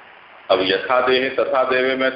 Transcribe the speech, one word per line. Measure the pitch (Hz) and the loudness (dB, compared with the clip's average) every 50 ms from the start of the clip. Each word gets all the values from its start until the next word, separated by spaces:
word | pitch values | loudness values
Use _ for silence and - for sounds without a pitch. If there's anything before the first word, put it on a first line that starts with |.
| - - - - - - - - - - | -20 -20 -20 -20 -20 -20 -20 -18 -2 -2
अब | 95 92 95 | 0 0 2
यथा | 95 95 95 - - 127 127 | 0 0 -2 0 0 0 0
देहे | 127 127 131 127 131 131 | 2 2 0 0 0 -2
तथा | 127 120 113 - 139 131 131 | -2 -2 -2 0 0 0 0
देवे | 127 131 127 127 131 131 | 0 0 0 0 0 0
में | 131 131 131 131 | 0 -2 -2 -2